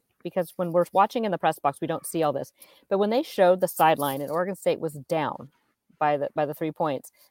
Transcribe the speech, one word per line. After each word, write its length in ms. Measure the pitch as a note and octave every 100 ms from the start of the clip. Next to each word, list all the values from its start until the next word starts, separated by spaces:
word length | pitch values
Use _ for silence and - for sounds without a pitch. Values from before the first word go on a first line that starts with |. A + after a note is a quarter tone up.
| _ _
because 300 | F3 F#3 E3+ -
when 140 | F3
we're 140 | E3+ E3+
watching 320 | F#3+ G3+ B3 A3
in 60 |
the 60 | E3+
press 200 | E3+ D#3+
box, 200 | C#3+ -
we 80 | D#3+
don't 180 | E3 -
see 160 | E3+
all 120 | D#3
this. 180 | C3+ C3+ _ - - -
But 80 | G3
when 120 | G#3
they 140 | A#3
showed 380 | D#4+ - F3+ F#3
the 60 | F#3
sideline 540 | - D#3+ D#3 C#3+ C3+
and 80 | C#3
Oregon 260 | D#3 F3+ F#3
State 240 | F#3+ E3
was 140 | D#3+
down 560 | D3 C3+ D#3+ C#3 - C#3+ _ _ _ _ -
by 200 | D3+ D3
the, 100 | C#3+ -
by 100 | D3
the 80 |
three 180 | D3+ D#3+
points, 400 | - D#3+ C3+ - _ _